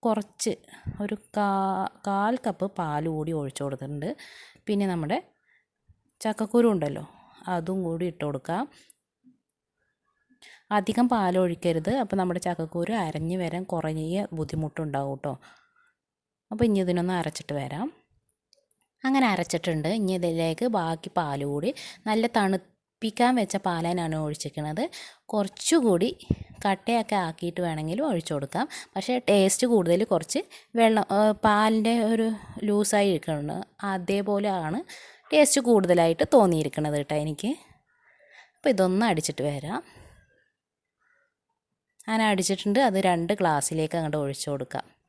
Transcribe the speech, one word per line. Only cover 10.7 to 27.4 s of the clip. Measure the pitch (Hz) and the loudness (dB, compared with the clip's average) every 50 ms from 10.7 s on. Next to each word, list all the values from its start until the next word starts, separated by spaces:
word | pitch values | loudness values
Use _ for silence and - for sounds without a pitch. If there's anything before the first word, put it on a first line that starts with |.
| 214 | -2
അധികം | 208 190 220 214 240 247 240 | 0 0 0 0 2 2 2
പാൽ | 247 226 196 180 180 185 | 2 2 2 2 2 2
ഒഴിക്കരുത്. | 185 180 170 170 - 175 165 165 156 156 160 - 233 | 2 2 0 0 0 0 0 0 0 -2 -2 -2 -2
അപ്പോൾ | 196 - 196 | -2 -2 -2
നമ്മുടെ | 185 180 170 180 - | 0 -2 -2 -2 -2
ചക്കക്കുരു | 180 175 - 160 160 - 175 170 180 226 226 185 | -4 -4 -4 -6 -6 -4 -6 -4 -2 -2 -2 -4
അരഞ്ഞ് | 156 151 151 160 165 180 185 180 | -4 -4 -4 -4 -4 -4 -2 -4
വരാൻ | 165 165 175 185 - - | -4 -4 -6 -6 -4 -4
കുറേ | 165 156 156 156 156 156 160 175 196 202 - - | -4 -2 -4 -4 -4 -4 -4 -4 -4 -4 -4 -6
ബുദ്ധിമുട്ടുണ്ടാവും | 160 156 143 - 160 160 151 _ - 160 151 143 139 139 139 139 135 - | -6 -6 -4 -4 -6 -6 -6 _ -6 -8 -4 -4 -4 -4 -4 -6 -6 -6
ട്ടോ. | 143 127 135 - - - _ _ _ _ _ _ _ _ _ _ _ _ _ _ _ _ _ _ _ | -8 -8 -8 -14 -20 -20 _ _ _ _ _ _ _ _ _ _ _ _ _ _ _ _ _ _ _
അപ്പോൾ | 214 214 233 | -2 0 2
ഇനി | 233 208 196 185 | 2 4 2 2
ഇതിനൊന്ന് | 180 175 175 175 180 185 180 | 0 0 0 0 0 -2 -2
അരച്ചിട്ട് | 165 156 - - - - 147 143 | -2 -4 -6 -10 -10 -8 -6 -6
വരാം. | 139 135 139 151 226 302 - _ _ _ _ _ _ _ _ _ _ _ _ _ _ _ _ _ _ _ _ _ - | -6 -6 -8 -8 -8 -8 -10 _ _ _ _ _ _ _ _ _ _ _ _ _ _ _ _ _ _ _ _ _ -2
അങ്ങനെ | 262 269 277 262 226 196 | 0 2 4 4 4 2
അരച്ചിട്ടുണ്ട്. | 180 175 - - 165 - 185 165 156 147 160 208 226 | 0 -2 -2 -4 -4 -2 -2 -2 0 -2 -2 -2 0
ഇനി | 208 185 190 180 | 0 0 0 0
ഇതിലേക്ക് | 175 170 165 165 165 165 160 160 233 254 220 | 0 -2 0 0 0 0 0 0 -2 0 0
ബാക്കി | 196 170 165 165 160 - - _ | 0 0 -2 -4 -6 -8 -6 _
പാൽ | 180 165 147 139 139 143 143 | -2 -2 -2 -2 -4 -4 -4
കൂടി, | 143 147 156 226 294 - - - - - _ 220 | -4 -2 -2 -4 -4 -6 -12 -18 -18 -12 _ -2
നല്ല | 214 220 226 233 - | 0 0 0 0 2
തണുപ്പിക്കാൻ | 233 202 190 196 185 - _ _ _ _ _ _ _ - 220 208 - 240 247 262 247 | 2 2 2 0 -2 -4 _ _ _ _ _ _ _ -8 -8 0 2 2 4 4 2
വെച്ച | 208 190 - 196 - | 0 0 -2 -4 -2
പാലാണ് | 185 175 165 165 170 180 180 | -2 -2 -2 -2 -2 -2 -2
ഞാൻ | 170 160 156 156 156 | -2 -2 -2 -2 -4
ഒഴിച്ചിരിക്കുന്നത്. | 151 151 - - 143 _ - 147 151 156 175 262 339 - - - - - _ _ _ - | -4 -6 -6 -8 -10 _ -6 -6 -6 -4 -4 -4 -6 -6 -12 -18 -18 -20 _ _ _ -2
കുറച്ചുകൂടി | 214 202 190 - - - - 320 339 254 226 185 170 190 240 - - - - - - - - - - - | -2 -2 -2 -6 -6 0 2 2 4 4 4 4 4 2 0 -2 -6 -4 -4 -4 -4 -4 -20 -18 -4 -2
കട്ടയൊക്കെ | 202 196 190 - - 233 233 214 - 214 196 180 | -2 -2 0 -2 -2 0 0 0 0 0 -2 -2
ആക്കിയിട്ട് | 160 165 - | -2 -6 -6